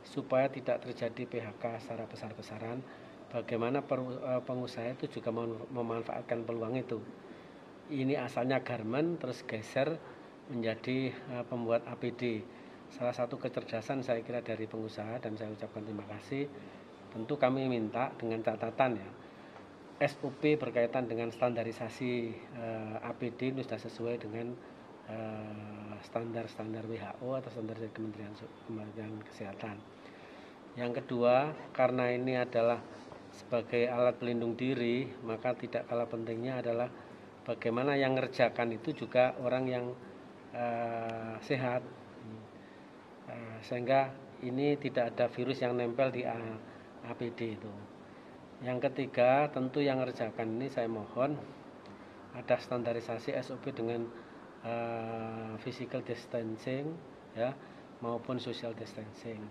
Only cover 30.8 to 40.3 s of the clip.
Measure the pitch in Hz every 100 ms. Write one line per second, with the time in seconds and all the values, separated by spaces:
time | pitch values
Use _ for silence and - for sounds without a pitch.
30.8 | 120 123 123 123 120 127 147 147 - -
31.8 | 127 127 123 123 127 127 123 117 113 117
32.8 | - - - - - - - 120 110 120
33.8 | 120 120 123 120 120 120 117 117 127 131
34.8 | 120 123 139 - 120 110 123 123 117 117
35.8 | - 120 117 117 113 113 123 127 120 117
36.8 | 120 - - - - - - 113 - 117
37.8 | 139 143 131 131 127 - 120 - 117 110
38.8 | 131 147 117 123 127 123 123 127 131 123
39.8 | 123 127 - - -